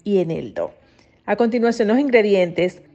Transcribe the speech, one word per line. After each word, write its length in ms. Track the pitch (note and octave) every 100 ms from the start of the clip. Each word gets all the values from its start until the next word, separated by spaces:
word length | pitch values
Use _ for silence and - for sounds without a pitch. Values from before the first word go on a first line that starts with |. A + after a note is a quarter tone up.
y 160 | - G3
eneldo. 540 | E3 D#3+ B2 - E2+ - _ _ _ _ -
A 100 | G#3
continuación, 540 | A#3 A#3+ A#3 A#3 G#3
los 100 | A#3+
ingredientes. 840 | C#4+ A#3+ G#3 G3 F3+ E3+ F3+ - -